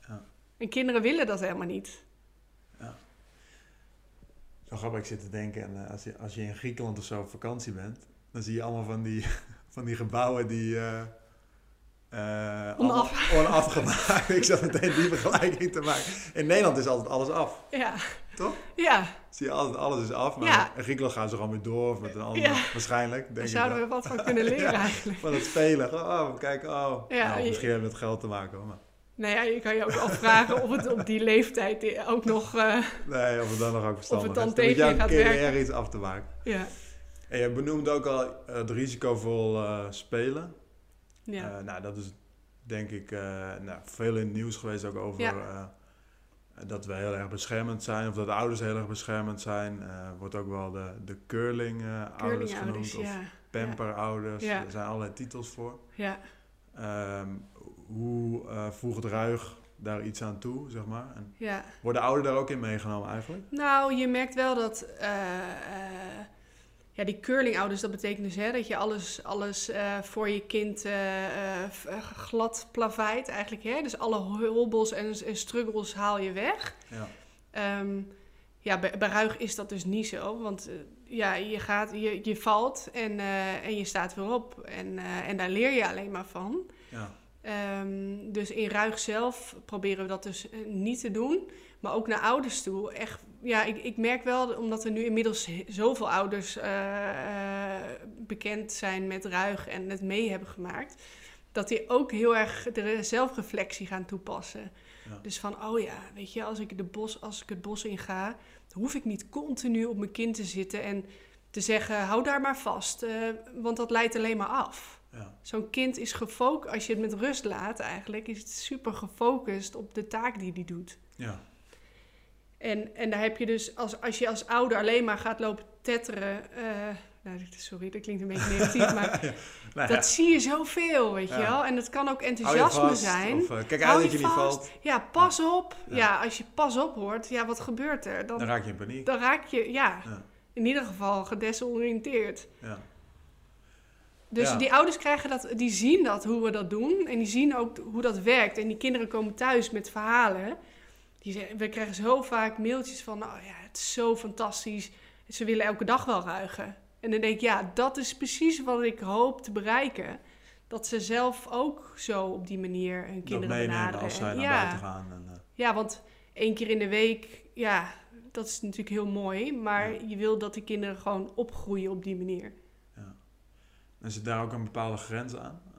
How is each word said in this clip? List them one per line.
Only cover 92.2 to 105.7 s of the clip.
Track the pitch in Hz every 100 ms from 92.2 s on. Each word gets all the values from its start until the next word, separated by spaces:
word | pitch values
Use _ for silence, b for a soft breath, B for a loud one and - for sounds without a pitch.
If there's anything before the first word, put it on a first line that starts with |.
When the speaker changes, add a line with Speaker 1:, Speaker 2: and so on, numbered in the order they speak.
| 214 262 262 -
Speaker 2:
toe. | 190 190 208
Echt, | - 220 - - -
ja, | 240 220
ik, | 220 214
ik | 247 226
merk | 226 247
wel, | 247 254 247
omdat | 226 226 220 220
er |
nu | 220 233
inmiddels | 220 226 214 -
he-, | 170 -
zoveel | 196 226 233 208
ouders, | 180 196 202 180 226
eh, | 208 196 196 202 202 165 190 202 196 196 196 190
eh, | 202 - 208 -
bekend | 220 214 208 214 214
zijn | - 196 190 190
met | 190 196
Ruig | 180 196 196 -
en | 185 185
het | 196
mee | 190 202 226
hebben | 190 190
gemaakt, | - 180 - 285 - B B B B -
dat | 214 202
die | 233 -
ook | 247 262
heel | 214 233 226
erg | 214 - 240
de | 226
re-, | 208 220
zelfreflectie | - 233 254 247 - 196 190 - 185
gaan | 190 180
toepassen. | 190 202 - - 214 208 B B B 110
Speaker 1:
Ja. | 202
Speaker 2:
Dus | 208 -
van, | 202 -
"Oh | 214